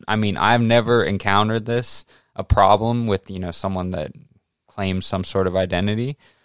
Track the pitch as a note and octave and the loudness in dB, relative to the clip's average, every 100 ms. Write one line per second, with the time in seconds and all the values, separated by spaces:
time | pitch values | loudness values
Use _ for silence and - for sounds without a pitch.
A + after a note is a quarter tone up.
0 | - G#2+ G#2+ F#2+ G2 A#2+ A2+ A#2 A2+ A#2+ | -4 0 0 2 2 4 4 2 4 2
1 | E2 G2 G#2 G2+ G#2+ A2+ A2 A#2 A#2+ - | 2 0 2 2 2 -2 -2 -4 -4 -10
2 | - _ _ - - - G2 G#2 A2+ A#2+ | -14 _ _ -12 0 4 6 4 2 -2
3 | A#2 G2 - F#2+ F2+ - F#2+ F#2+ F2+ F2 | 0 -2 -4 -10 -8 -6 -6 -4 -4 -6
4 | D2+ - - _ _ _ _ - F#2+ F#2 | -8 -12 -20 _ _ _ _ -6 -4 -4
5 | - F#2+ F#2 G2 F#2 F#2 F#2 F2 G2 G#2+ | -4 -6 -4 -2 0 0 0 0 -2 -2
6 | B2 C#3+ _ _ | -4 -8 _ _